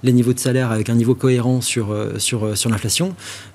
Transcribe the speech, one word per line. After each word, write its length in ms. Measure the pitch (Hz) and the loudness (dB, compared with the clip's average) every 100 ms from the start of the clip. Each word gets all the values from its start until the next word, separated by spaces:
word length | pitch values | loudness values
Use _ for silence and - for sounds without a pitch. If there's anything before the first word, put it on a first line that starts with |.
les 100 | 127 | 2
niveaux 180 | 123 120 | 4 4
de 80 | 123 | 2
salaire 320 | 131 127 123 | 0 0 0
avec 180 | 110 110 | -2 0
un 60 | 117 | 2
niveau 200 | 117 127 | 4 2
cohérent 440 | 131 123 120 127 | 2 2 2 0
sur, 320 | - 120 104 | 0 -4 -2
euh, 220 | 107 104 104 | -4 -4 -4
sur, 260 | - 117 107 | -4 -2 -2
euh, 100 | 104 | -2
sur 140 | 120 | 0
l'inflation. 440 | 107 107 - 185 175 - - - | 0 0 -2 -2 -6 -14 -16 -14